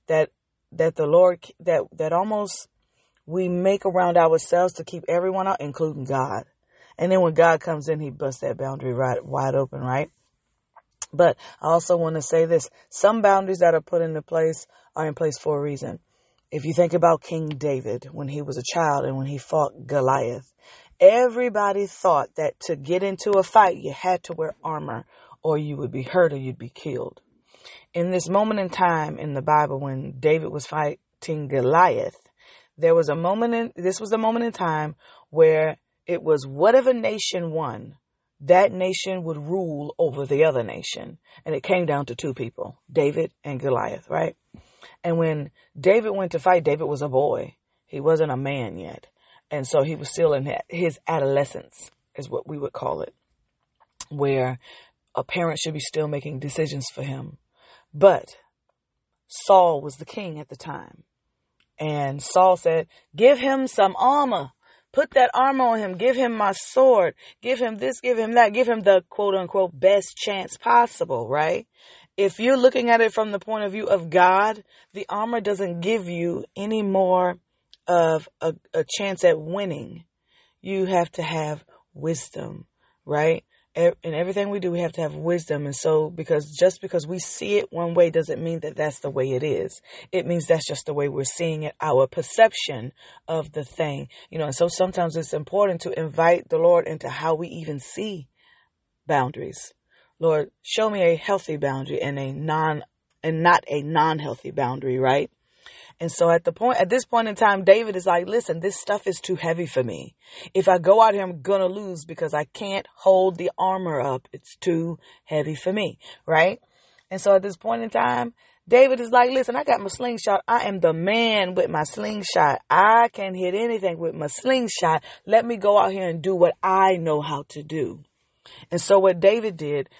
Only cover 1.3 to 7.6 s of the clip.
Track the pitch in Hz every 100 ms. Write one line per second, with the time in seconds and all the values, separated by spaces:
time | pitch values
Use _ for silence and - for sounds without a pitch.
1.3 | 175 - _ 175 160 - 160 156 170 214
2.3 | 214 202 - - _ _ _ _ _ -
3.3 | 175 180 175 190 202 196 180 175 175 165
4.3 | 160 - 175 180 - 160 170 156 175 185
5.3 | 190 190 190 147 135 160 147 131 135 131
6.3 | 104 - _ _ _ _ - 175 190 170
7.3 | 160 165 160